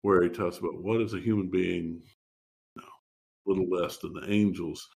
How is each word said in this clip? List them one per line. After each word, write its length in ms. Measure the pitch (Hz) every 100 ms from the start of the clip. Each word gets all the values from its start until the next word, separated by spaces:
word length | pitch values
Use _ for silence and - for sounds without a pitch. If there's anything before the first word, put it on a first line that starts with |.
where 200 | 101 92
he 60 | 87
talks 300 | 87 87 -
about 240 | 90 85
what 180 | 92 113
is 140 | 107
a 60 | 95
human 280 | 101 107 92
being, 520 | 92 90 87 82 82 - _ _ _ _ _ _ -
no, 60 | - - _ _ _ _ 98
little 220 | 95 90
less 300 | 90 80 -
than 140 | -
the 140 | 80 90
angels. 580 | 104 104 85 82 - -